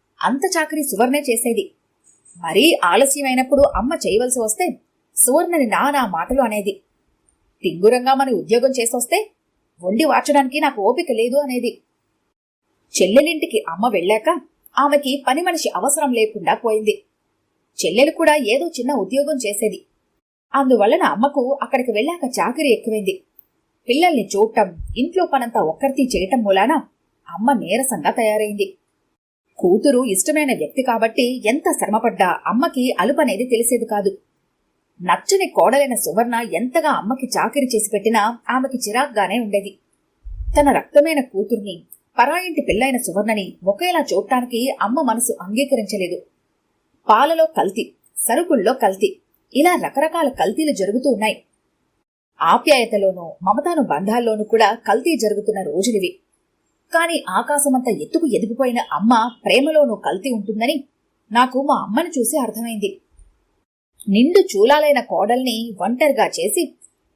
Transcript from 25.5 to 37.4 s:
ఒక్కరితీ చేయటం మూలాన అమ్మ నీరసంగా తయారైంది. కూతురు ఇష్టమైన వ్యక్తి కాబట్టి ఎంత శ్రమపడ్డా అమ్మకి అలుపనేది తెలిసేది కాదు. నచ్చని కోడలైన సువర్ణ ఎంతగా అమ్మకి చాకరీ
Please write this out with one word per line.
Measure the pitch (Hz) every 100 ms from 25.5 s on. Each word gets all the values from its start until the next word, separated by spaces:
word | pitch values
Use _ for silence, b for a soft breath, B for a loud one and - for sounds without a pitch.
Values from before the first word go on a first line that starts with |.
| 226
ఒక్కరితీ | 156 160 277 269
చేయటం | 262 190 190 247
మూలాన | 202 190 226 302 - _ _ _ -
అమ్మ | 170 233
నీరసంగా | 247 165 220 262 202 156
తయారైంది. | 233 220 214 214 208 190 - _ _ _ _ _ _ _ -
కూతురు | 185 190 285 247
ఇష్టమైన | 254 190 - 302 285 202
వ్యక్తి | 151 -
కాబట్టి | 254 226 226 226 247 254 214
ఎంత | 277 370
శ్రమపడ్డా | - 202 214 233 185 185 165 -
అమ్మకి | 214 330 269 247 -
అలుపనేది | 196 285 277 202
తెలిసేది | 254 233 233 240
కాదు. | 220 208 202 196 _ _ _ _ _ _ _ -
నచ్చని | 175 180 - 392 359
కోడలైన | - 175 277 269
సువర్ణ | 233 - 185 240 233 233
ఎంతగా | 165 247 330 302
అమ్మకి | 214 190 254 -
చాకరీ | -